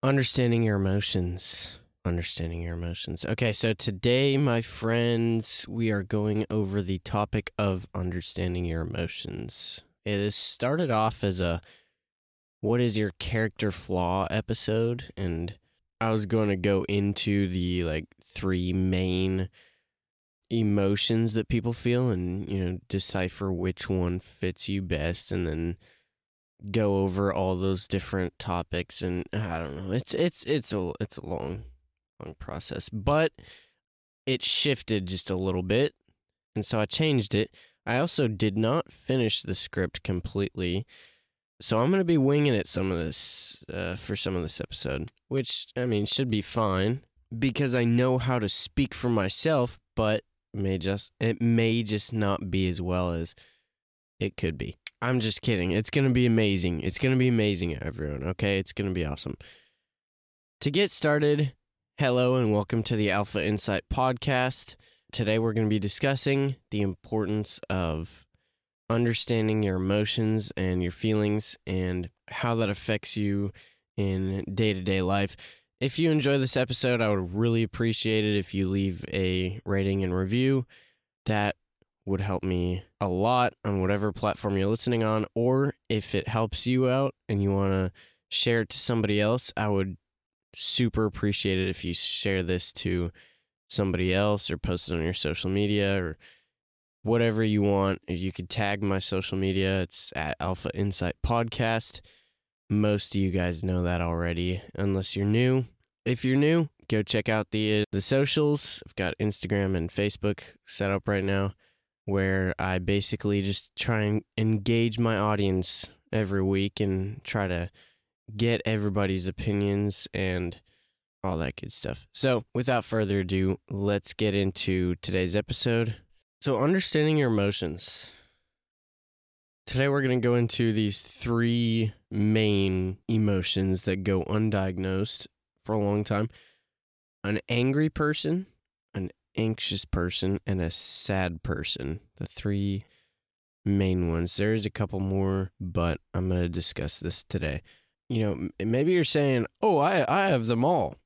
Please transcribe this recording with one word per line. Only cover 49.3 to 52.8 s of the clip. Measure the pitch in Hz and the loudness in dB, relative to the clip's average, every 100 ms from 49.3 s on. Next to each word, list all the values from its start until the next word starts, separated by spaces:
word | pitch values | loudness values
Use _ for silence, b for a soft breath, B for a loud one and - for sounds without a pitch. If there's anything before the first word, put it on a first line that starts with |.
| - 160 151 123 - _ - | 0 2 2 2 -4 _ -2
but | 110 107 - _ _ | 2 2 -2 _ _
may | 101 98 95 | -4 0 0
just, | 87 101 - _ | 0 -2 -4 _
it | 113 117 | -2 2
may | 117 117 113 113 | 4 4 4 2
just | 110 104 - | 0 -2 -2
not | 110 104 98 95 | 0 0 0 0
be | 92 92 | 0 0
as | 87 | 0